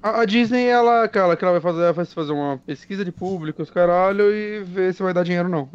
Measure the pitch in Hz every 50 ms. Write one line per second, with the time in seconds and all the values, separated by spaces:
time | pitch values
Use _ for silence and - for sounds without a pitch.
0 | - 208 220 226 233 202 202 240 240 220 240 247 247 247 240 240 240 233 233 233
1 | 226 220 - 208 190 180 170 165 - 185 180 175 151 175 170 165 175 175 165 156
2 | 175 165 - - 160 147 151 147 143 143 139 131 _ - 147 135 - _ 196 196
3 | 202 180 170 - - 185 196 180 156 156 151 - 160 - - 180 175 175 175 180
4 | 185 190 196 202 208 202 208 214 214 208 214 214 196 180 175 190 185 185 180 -
5 | 190 185 180 175 180 170 180 175 170 180 180 160 139 131 156